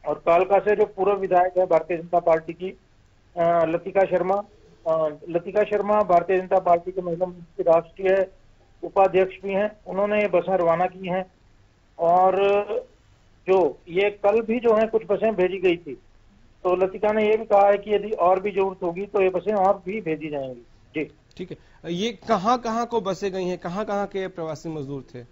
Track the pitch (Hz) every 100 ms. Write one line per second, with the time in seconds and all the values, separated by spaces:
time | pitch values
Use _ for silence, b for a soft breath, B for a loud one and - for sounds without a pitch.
0 | 151 151 - 170 185 196 190 208 208 -
1 | 190 202 190 180 180 180 180 160 160 170
2 | 170 175 170 165 165 160 185 - _ _
3 | _ _ _ 175 170 170 160 170 190 190
4 | 190 180 180 202 208 _ - - 165 160
5 | 156 147 175 170 190 208 208 208 202 214
6 | 190 175 175 185 185 190 180 170 180 185
7 | 180 165 180 180 - - 185 165 170 -
8 | 190 190 185 - - _ _ _ 170 196
9 | 190 180 185 - 196 196 214 - 247 190
10 | 208 214 208 180 180 190 170 165 180 185
11 | 190 185 180 _ _ _ _ _ _ -
12 | 170 180 185 190 196 202 208 - - _
13 | _ _ _ _ - 190 156 - - 170
14 | 202 202 202 220 214 240 226 214 220 220
15 | 220 190 214 202 180 190 180 170 147 123
16 | _ _ _ _ - _ 185 185 190 196
17 | 208 214 214 220 220 202 202 202 208 202
18 | 208 214 175 190 202 190 190 185 180 170
19 | 202 208 185 185 175 214 190 196 180 220
20 | 170 156 156 147 131 123 - _ _ 156
21 | 143 _ _ - 180 151 b b 165 175
22 | 226 233 - 208 202 247 240 226 233 233
23 | 190 185 196 185 180 180 - 185 220 202
24 | 196 196 185 180 160 151 165 156 135 139
25 | 127 123 117